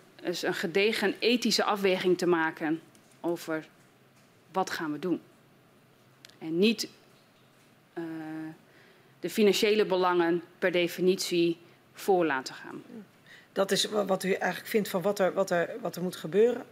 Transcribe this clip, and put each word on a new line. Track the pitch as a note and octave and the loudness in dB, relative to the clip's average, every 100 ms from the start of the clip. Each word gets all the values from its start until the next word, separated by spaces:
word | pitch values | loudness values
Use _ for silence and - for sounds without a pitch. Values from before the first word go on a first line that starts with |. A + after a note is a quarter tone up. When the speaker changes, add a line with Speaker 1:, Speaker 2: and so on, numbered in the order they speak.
| - - | -10 -12
Speaker 1:
eens | - E3+ | -8 -4
een | - | -4
gedegen | - F#3 F#3 G#3 G#3+ G3 - | -4 -2 0 2 2 -2 0
ethische | A3+ A#3+ A3+ G3+ | 2 2 2 0
afweging | - G3+ G3 F#3 F#3 F3+ | 0 2 2 2 2 2
te | F3 | 2
maken | E3+ D#3+ D#3+ D#3 D#3+ - - _ _ | 2 0 -2 -4 -4 -8 -20 _ _
over | E3 E3+ - D#3 D3+ _ _ _ _ _ _ _ _ | -6 -4 -6 -8 -8 _ _ _ _ _ _ _ _
wat | - E3+ | -4 -4
gaan | - D#3+ | -4 -6
we | D3 | -4
doen. | F3+ D#3+ - _ _ _ _ _ _ _ _ _ - - | -4 -4 -6 _ _ _ _ _ _ _ _ _ -20 -14
En | D#3+ E3 | -4 2
niet, | G#3+ A3+ - - _ - _ _ _ _ _ _ _ | 2 2 -6 -12 _ -20 _ _ _ _ _ _ _
eh, | - E3 D#3+ D#3 D#3 D#3 E3 _ - - _ _ _ | -12 -10 -10 -10 -10 -12 -16 _ -20 -20 _ _ _
de | F3 | -4
financiële | - G#3 F3+ G#3+ G#3+ | 4 4 4 4 2
belangen | G3 F#3 F3+ F3 E3+ F3 - - | 2 2 2 4 2 2 -2 -4
per | F#3 | 0
definitie | F3 E3+ F3 F#3 F#3+ - F3 E3+ E3 - - _ - | 2 0 2 2 2 0 2 2 0 -10 -20 _ -6
voor | - F3+ | 2 2
laten | E3 C3 - | 2 0 -6
gaan. | - - - - A3 F#3+ _ - - - | -12 -14 -16 -16 -20 -20 _ -20 -20 -6
Speaker 2:
Dat | - G3 | -2 0
is | G3 | 0
wa-, | G3+ G#3 | 0 0
wat | G3 F#3+ | 0 0
u | F#3 | 0
eigenlijk | G#3 F#3 E3+ - | -2 -2 -4 -2
vindt | A3 G3 | -2 0
van | G3 | -2
wat | F#3 G3+ | 0 2
er, | F#3 | 2
wat | F#3 F#3+ | 2 0
er, | F3 E3 G#3 | 0 -2 -4
wat | E3+ | -8
er | F3+ | -6
moet | F3+ | -8
gebeuren. | - E3 F#3 A#3+ B3+ - | -6 -2 4 4 2 -8